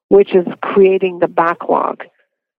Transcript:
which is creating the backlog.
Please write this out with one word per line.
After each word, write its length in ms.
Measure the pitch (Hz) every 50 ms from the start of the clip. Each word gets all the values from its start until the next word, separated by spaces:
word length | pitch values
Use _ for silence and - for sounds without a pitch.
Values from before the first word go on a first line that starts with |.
| _ _
which 260 | - 202 202 - 196
is 100 | 185 175 - - -
creating 580 | - - - 196 190 190 190 185 190 185 175 175
the 80 | 175
backlog. 760 | - 180 170 165 170 175 - - - 170 - - - - - - - _ _ _ _ _ _ _ _ _